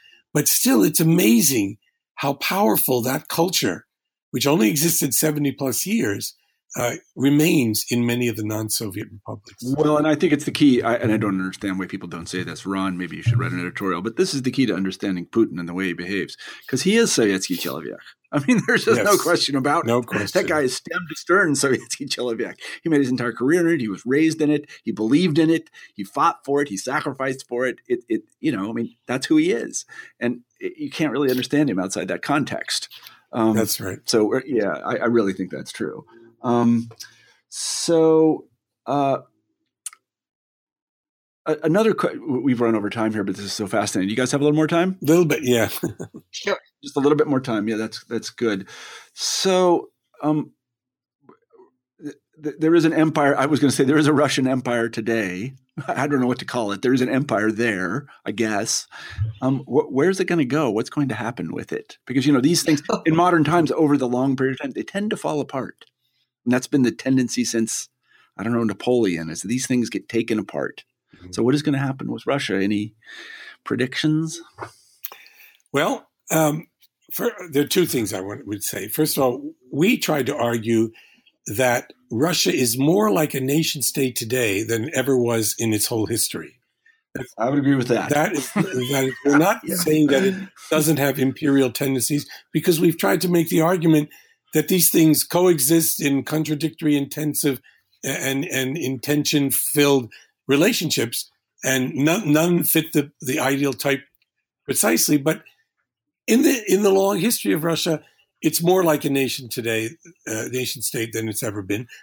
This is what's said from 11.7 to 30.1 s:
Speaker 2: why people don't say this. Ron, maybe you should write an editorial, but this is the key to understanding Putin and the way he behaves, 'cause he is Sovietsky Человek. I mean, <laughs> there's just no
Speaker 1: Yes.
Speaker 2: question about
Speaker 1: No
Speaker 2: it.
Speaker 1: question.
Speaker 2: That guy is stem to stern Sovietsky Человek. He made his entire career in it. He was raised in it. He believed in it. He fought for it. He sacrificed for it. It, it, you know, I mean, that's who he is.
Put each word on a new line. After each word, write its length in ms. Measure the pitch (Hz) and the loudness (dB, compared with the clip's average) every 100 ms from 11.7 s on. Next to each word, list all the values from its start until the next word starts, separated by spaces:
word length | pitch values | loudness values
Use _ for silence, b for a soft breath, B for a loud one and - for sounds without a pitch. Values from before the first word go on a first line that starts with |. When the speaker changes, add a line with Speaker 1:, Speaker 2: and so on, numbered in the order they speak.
| 95 | -6
Speaker 2:
why 80 | 90 | -6
people 200 | 98 90 | -10 -12
don't 220 | 85 85 | -12 -8
say 140 | 92 | -8
this. 200 | 85 80 95 | -8 -10 -6
Ron, 300 | 95 95 90 | -4 -4 -4
maybe 180 | 87 85 | -8 -2
you 60 | |
should 160 | 87 - | 0 0
write 120 | 90 | 0
an 80 | 90 | -4
editorial, 440 | 87 - 95 85 | -6 -6 -4 -2
but 140 | 110 117 | -4 -2
this 180 | 185 139 | -2 0
is 80 | |
the 80 | 127 | -2
key 160 | - 120 | 0 0
to 80 | 90 | 0
understanding 500 | 95 92 101 90 85 | -4 -4 -4 -4 -2
Putin 340 | 113 101 90 | 2 2 0
and 80 | 85 | -8
the 60 | |
way 120 | 90 95 | -4 -4
he 80 | |
behaves, 440 | 85 87 98 76 - B B - | -4 -6 -6 -6 -10 B B -6
'cause 160 | 131 | -2
he 120 | 185 226 | 2 4
is 140 | 226 | 4
Sovietsky 480 | - 107 95 - 87 | 2 2 0 -2 -6
Человek. 400 | 78 73 65 50 B _ _ | -6 -8 -10 -14 B _ _
I 140 | 147 139 | -2 0
mean, 160 | 240 | 0
<laughs> 40 | - | 2
there's 180 | 226 220 | 0 2
just 180 | 214 | 2
no 100 | 208 | 4
Speaker 1:
Yes. 80 | 190 | 2
Speaker 2:
question 320 | 165 170 - 139 | 2 0 0 0
about 320 | 143 165 117 | 0 0 2
Speaker 1:
No 100 | 120 | 0
Speaker 2:
it. 80 | 120 | 0
Speaker 1:
question. 340 | 175 - 185 | -4 -2 -2
Speaker 2:
That 80 | 156 | 0
guy 140 | 156 | 0
is 140 | 127 - | 0 -4
stem 240 | - 175 165 | -8 -10 -10
to 60 | - | -12
stern 380 | - 190 175 | 0 2 2
Sovietsky 540 | 135 139 120 - - 147 | 0 0 0 -4 -12 -8
Человek. 460 | - 123 113 101 - B B | -6 -6 -6 -8 -10 B B
He 60 | 170 | 0
made 100 | 147 | 2
his 100 | 135 | 2
entire 240 | 131 120 | 0 -2
career 340 | 113 127 175 165 | -2 0 2 2
in 60 | |
it. 80 | 165 | 0
He 60 | 107 | -2
was 140 | 90 117 | -6 -2
raised 340 | 143 160 156 | 2 2 2
in 120 | 151 | 0
it. 180 | 147 147 B | 0 -4 B
He 80 | - | -8
believed 480 | - 110 147 180 151 | -4 2 2 4 2
in 100 | 160 | 2
it. 220 | 165 - B B - | 2 -4 B B -14
He 80 | |
fought 420 | 98 135 160 - - | -8 0 0 0 -2
for 160 | 143 | -2
it. 80 | 139 | -2
He 80 | 95 | -6
sacrificed 720 | 123 147 147 135 135 131 - | -4 -4 -4 -6 -6 -6 -6
for 180 | 120 127 | -4 -2
it. 140 | 117 - | -4 -4
It, 160 | 120 - | -4 -2
it, 140 | 107 - _ | -6 -6 _
you 120 | 147 | -4
know, 180 | 110 208 | -4 -4
I 40 | |
mean, 220 | 117 117 - - | -6 -8 -10 -6
that's 180 | 131 - | -6 2
who 120 | 156 | 2
he 140 | 165 | 2
is. 340 | 226 - - - B B | -2 -4 -10 -12 B B